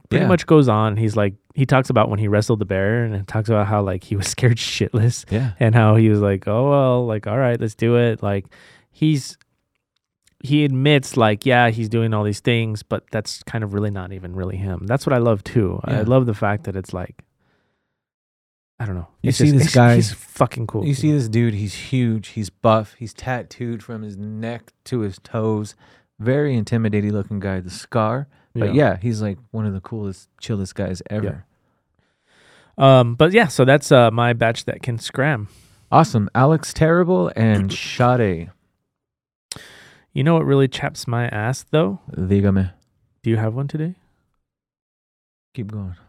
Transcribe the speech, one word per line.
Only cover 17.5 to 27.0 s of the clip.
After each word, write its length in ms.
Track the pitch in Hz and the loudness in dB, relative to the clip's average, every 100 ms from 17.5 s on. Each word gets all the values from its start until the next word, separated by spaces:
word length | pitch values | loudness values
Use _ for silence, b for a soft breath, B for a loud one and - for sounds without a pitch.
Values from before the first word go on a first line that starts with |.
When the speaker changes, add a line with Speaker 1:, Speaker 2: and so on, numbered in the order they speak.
| _ _ _ _ _ _ _ _ _ _ _ _ _ | _ _ _ _ _ _ _ _ _ _ _ _ _
Speaker 1:
I 60 | 110 | -8
don't 80 | 90 | -8
know. 120 | 87 _ | -10 _
Speaker 2:
You 80 | - | -4
Speaker 1:
It's 80 | - | 2
Speaker 2:
see 80 | 151 | 4
Speaker 1:
just, 100 | 139 | 6
Speaker 2:
this 80 | 156 | 4
Speaker 1:
it's, 80 | 127 | 6
Speaker 2:
guy, 200 | 120 120 | 6 6
Speaker 1:
he's 160 | 110 | 2
fucking 540 | - - - 127 - 110 | -4 -16 -2 -2 -2 -6
cool, 160 | 107 | -4
Speaker 2:
you 100 | 143 | -2
Speaker 1:
dude. 40 | 135 | 0
Speaker 2:
see 140 | 151 | 0
this 160 | 147 110 | 0 0
dude, 240 | 113 117 | 0 0
he's 220 | 104 104 - | -2 -6 -8
huge, 540 | - 131 120 110 - | -6 -2 0 -2 -6
he's 200 | 113 98 | -10 -10
buff, 460 | - 117 110 101 _ | -2 2 2 0 _
he's 160 | 113 | -16
tattooed 720 | - - 123 92 - 120 113 | -12 -10 -8 -10 -12 -10 -10
from 180 | - 110 | -12 -14
his 160 | 107 98 | -12 -12
neck 560 | 104 110 113 117 - _ - | -12 -10 -10 -10 -16 _ -8
to 140 | 123 | -6
his 180 | 104 - | -6 -8
toes. 560 | - 117 110 107 107 - b b b _ | -10 -4 -2 -2 -6 -14 b b b _
Very 380 | 110 139 147 123 | -2 0 0 -2
intimidating 560 | 104 117 110 104 | -2 -2 0 0